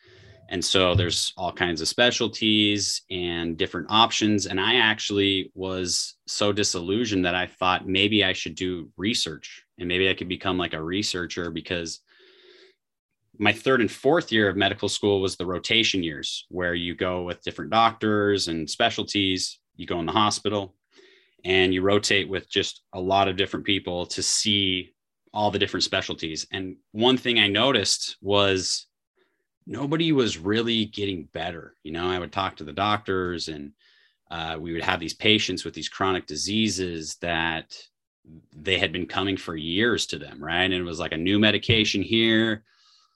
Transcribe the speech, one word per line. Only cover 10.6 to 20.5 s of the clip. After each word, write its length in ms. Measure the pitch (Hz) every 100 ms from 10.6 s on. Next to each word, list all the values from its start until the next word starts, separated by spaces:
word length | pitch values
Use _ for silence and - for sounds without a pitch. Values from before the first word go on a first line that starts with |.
| 85
a 80 | 80
researcher, 720 | 80 95 104 90 85 - 85
because 480 | 82 - 90 82 - _ _ _ _ - - - _ _ _ _ _ _ -
my 160 | 104
third 260 | 107 131 131
and 120 | 104
fourth 400 | - 135 170 -
year 180 | 110 101
of 80 | 92
medical 320 | 98 101 101
school 320 | - 104 101
was 160 | 95 -
the 80 | 90
rotation 560 | 87 - 113 110 95
years 460 | 82 71 - - -
where 240 | 87 90
you 220 | 87 87 80
go 260 | 92 90
with 220 | 87 87
different 260 | - - 76
doctors 800 | 110 113 110 110 104 104 98 87
and 200 | 82 76
specialties, 920 | - 117 110 101 104 95 92 - - _ -
you 100 | 87
go 140 | 87
in 80 | 82
the 40 |
hospital 640 | 107 107 - 104